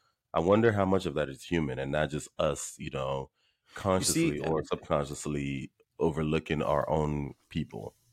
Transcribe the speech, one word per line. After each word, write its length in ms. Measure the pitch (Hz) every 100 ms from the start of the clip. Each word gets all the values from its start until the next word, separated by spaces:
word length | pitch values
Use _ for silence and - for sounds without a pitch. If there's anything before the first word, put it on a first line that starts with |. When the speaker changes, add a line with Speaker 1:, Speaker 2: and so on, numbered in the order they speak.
| _ _ _
Speaker 1:
I 60 | -
wonder 320 | 85 104 113
how 120 | 104 95
much 200 | 95 92
of 80 | 73
that 140 | 71
is 140 | 67 -
human 340 | 85 73 65
and 120 | 67
not 180 | 73 76
just 160 | 73 - -
us, 380 | 78 71 - -
you 140 | 76
know, 400 | 67 65 69 67 _ _ _ _ - 101 95
Speaker 2:
You 60 | -
see, 300 | 82 82 73
Speaker 1:
consciously 40 |
or 220 | 71 78
subconsciously 1080 | - - - 78 69 71 76 73 69 69 - _ _ -
overlooking 600 | 85 76 78 78 - 76
our 260 | - 73 -
own 440 | 80 76 73 71 - _
people. 460 | 82 67 57 53 - _